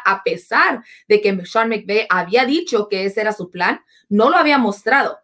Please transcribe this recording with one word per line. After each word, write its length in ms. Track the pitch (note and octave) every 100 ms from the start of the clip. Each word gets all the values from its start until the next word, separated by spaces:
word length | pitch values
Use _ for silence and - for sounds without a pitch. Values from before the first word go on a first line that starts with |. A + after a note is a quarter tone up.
a 180 | F#3+ F#3+
pesar 600 | F#3 E3+ - C4 F#3 B3 - - -
de 140 | G#3
que 240 | G#3 F#3+ F3+
Sean 240 | A3 A3+
McVay 360 | A3 F#3+ G#3 G3+
había 340 | F#3 E3+ A#3+
dicho 440 | B3+ E4 F4 G#3+ G#3
que 180 | F#3+ G3
ese 160 | G#3+
era 100 | G#3+
su 180 | F#3 F3+
plan, 300 | F3 F#3+ C#4 _ _ -
no 180 | G3+ C4
lo 80 | F4
había 220 | D4+ C#4
mostrado 600 | G#3+ - A3+ C#4 F#3 -